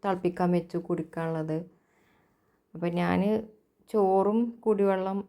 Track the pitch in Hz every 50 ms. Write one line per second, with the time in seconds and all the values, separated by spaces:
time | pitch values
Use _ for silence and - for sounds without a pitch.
0 | - 202 190 180 180 180 175 - 180 180 180 175 170 175 - 175 170 - 180 165
1 | 160 - - 165 165 165 165 160 156 160 156 156 175 180 _ _ _ _ _ _
2 | _ _ _ _ _ _ _ _ _ _ _ _ _ _ _ 170 170 175 170 175
3 | 175 175 180 180 190 208 214 220 220 - - _ _ _ _ _ _ _ - 220
4 | 196 190 190 190 190 202 208 226 240 233 233 - - 220 214 196 202 196 190 190
5 | 185 190 196 196 196